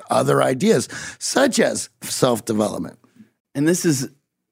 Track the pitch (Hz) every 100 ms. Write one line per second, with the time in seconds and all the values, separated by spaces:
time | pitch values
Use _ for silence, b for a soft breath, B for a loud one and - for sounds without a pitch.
0 | - 120 135 139 131 131 214 151 - B
1 | B B - 247 269 - 156 - - _
2 | - - 131 113 - 107 101 - - -
3 | _ b b b _ 139 156 175 175 127
4 | 127 _ _ _ _